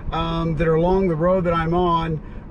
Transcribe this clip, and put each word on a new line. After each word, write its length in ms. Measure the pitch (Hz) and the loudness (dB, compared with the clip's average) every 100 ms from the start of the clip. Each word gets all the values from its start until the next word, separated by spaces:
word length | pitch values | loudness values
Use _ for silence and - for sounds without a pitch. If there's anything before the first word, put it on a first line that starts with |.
| - | -6
um, 460 | 165 165 165 165 156 | -4 -2 -2 -2 0
that 100 | 165 | 2
are 100 | 160 | 2
along 320 | 175 190 190 | 4 2 2
the 80 | 156 | 2
road 280 | 175 190 | 2 2
that 80 | 175 | 2
I'm 220 | 165 160 | 0 0
on, 440 | 175 180 165 165 156 - - - | 2 2 2 0 -4 -6 -12 -10